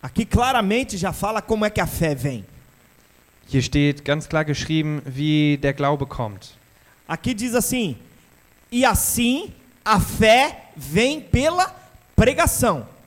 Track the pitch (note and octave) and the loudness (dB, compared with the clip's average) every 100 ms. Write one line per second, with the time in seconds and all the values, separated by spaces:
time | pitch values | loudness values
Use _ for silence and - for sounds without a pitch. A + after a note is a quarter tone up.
0 | C3 - A3+ G3+ B3 C4 G3 A3 C4 G3 | -6 -4 0 2 4 2 2 0 -2 -4
1 | F3+ - G3 A3 - A3 G#3+ G#3 E3+ - | -6 -4 -4 -4 -2 0 0 0 -4 0
2 | E3 C#3 C3+ B2 F#2+ - - _ _ _ | -2 0 -4 -6 -12 -20 -20 _ _ _
3 | _ _ _ _ - C#3 B2+ D3 C#3+ C#3+ | _ _ _ _ -4 -2 0 0 0 0
4 | C#3 D3 D3+ D#3+ D3+ C#3+ - D#3 D3+ D3+ | -2 -4 -2 -4 -2 -4 -2 -2 -2 -4
5 | D3 C3 D3+ D3+ D3+ C#3+ C#3+ C#3 C#3+ D3 | -8 -6 0 2 2 2 0 0 -2 -2
6 | C#3 - A2+ G2 - - _ _ _ _ | -4 -6 -8 -8 -18 -20 _ _ _ _
7 | - E3 - A#3 B3 A#3 - B3+ G#3 A2+ | -10 -6 -4 -4 -2 0 0 -2 -2 -6
8 | - - _ _ _ _ _ A#3+ B3+ G3 | -14 -20 _ _ _ _ _ 2 2 2
9 | - - A#3+ C4 F#4+ - - _ - G#3+ | -2 0 0 0 -4 -16 -20 _ 0 2
10 | - - A3 A#3 D4 - - - C3+ D#3+ | 2 2 6 6 4 -2 -20 -18 -4 0
11 | B3 D#4 A3 A#3+ C#4+ F4 F#4 - - - | 2 0 -2 2 2 2 -2 -4 -20 -20
12 | _ - A3 C#4+ E4 - B3 D#3+ G#2 - | _ 2 4 4 2 2 0 0 -6 -18